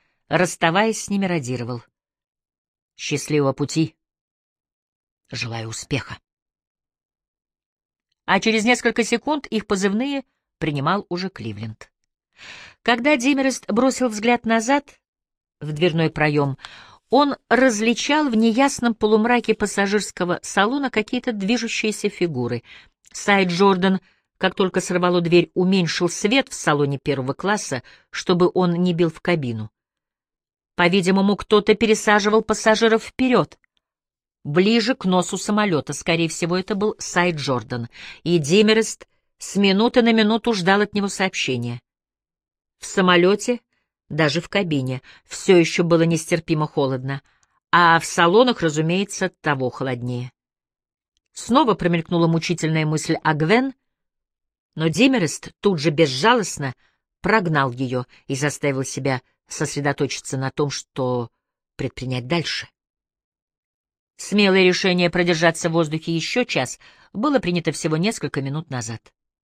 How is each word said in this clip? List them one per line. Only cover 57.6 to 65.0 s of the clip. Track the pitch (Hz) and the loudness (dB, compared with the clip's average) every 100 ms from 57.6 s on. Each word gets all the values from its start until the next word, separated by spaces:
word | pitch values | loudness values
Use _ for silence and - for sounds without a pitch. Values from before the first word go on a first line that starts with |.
| 135 | -2
ее | 120 131 127 123 _ - | -4 -6 -6 -8 _ -10
и | |
заставил | 135 147 - 143 135 | -4 -4 -2 -4 -4
себя | 135 - 139 127 - _ _ | -6 -6 -4 -4 -8 _ _
сосредоточиться | - 151 - 143 139 135 - - 135 | -8 -6 -4 -4 -2 -4 -4 -8 -6
на | 131 | -6
том, | - 147 | -4 -4
что | - - - 127 123 117 _ _ _ _ - | -4 -10 -6 -4 -4 -6 _ _ _ _ -10
предпринять | 131 - 127 127 120 | -8 -8 -8 -6 -4
дальше. | 170 - - - _ _ _ _ _ _ _ _ _ _ _ _ _ _ - | -4 -4 -8 -12 _ _ _ _ _ _ _ _ _ _ _ _ _ _ -20
Смелое | - 202 202 190 | -4 2 4 6
решение | 185 175 190 180 | 4 4 2 2